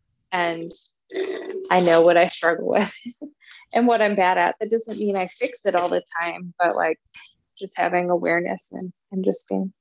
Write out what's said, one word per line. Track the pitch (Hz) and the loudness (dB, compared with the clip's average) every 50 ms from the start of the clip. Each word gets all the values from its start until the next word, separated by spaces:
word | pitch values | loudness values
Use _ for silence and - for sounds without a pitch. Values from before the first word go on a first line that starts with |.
| _ _ _ _ _ - 185 | _ _ _ _ _ -8 -4
and | 180 175 170 165 165 165 175 - - - - _ _ _ _ - 381 - - - - - - - - - - | -2 -2 -2 -4 -6 -8 -12 -14 -18 -20 -20 _ _ _ _ -6 -6 -4 -4 -6 -8 -8 -10 -10 -10 -4 0
I | 185 185 | 2 4
know | 180 175 165 165 | 4 6 6 8
what | 165 175 175 175 | 8 8 8 6
I | 175 185 | 4 4
struggle | - - - 165 170 - - 180 | 2 0 0 0 0 0 -2 0
with | - - 202 - - - - 240 - - 294 294 _ | 0 0 0 0 -4 -12 -14 -16 -16 -16 -18 -18 _
<laughs> | _ _ - - - - - - | _ _ -20 -20 -20 -14 -2 0
and | 226 240 240 | 2 4 4
what | 233 220 | 4 4
I'm | 214 202 208 | 4 2 2
bad | 202 185 180 185 180 | 2 2 2 4 4
at. | 175 175 - - | 2 0 0 -2
That | 220 214 | -4 -2
doesn't | 220 226 226 226 214 202 | -2 -2 -2 -4 -6 -4
mean | 208 202 196 | -2 -2 0
I | 190 185 180 | 0 -2 -4
fix | - - 240 254 - - - | -4 -6 -6 -6 -6 -4 -4
it | 202 180 | 0 0
all | 175 175 180 | 2 0 2
the | 180 180 - - - 170 | 0 -2 -4 -4 -8 -6
time, | 170 170 165 180 180 175 - - | -6 -6 -6 -8 -12 -14 -4 0
but, | 175 170 - | 0 0 2
like, | - - 160 160 _ _ _ - - - - _ _ _ _ _ - | 2 0 0 -2 _ _ _ -18 -16 -16 -16 _ _ _ _ _ -16
just | 202 190 - - | -14 -12 -4 -2
having | 175 175 180 175 180 175 | -2 0 0 0 0 2
awareness | 180 170 175 170 165 170 175 - - 185 - - 185 | 0 0 0 0 0 0 -2 -4 -6 -8 -10 -14 -12
and, | 185 185 180 - - _ _ 202 | -12 -12 -12 -14 -16 _ _ -6
and | 190 190 | -4 -2
just | 196 190 - - - | -2 -2 -2 -4 -6
being | 196 190 190 196 - _ | -4 -4 -4 -6 -8 _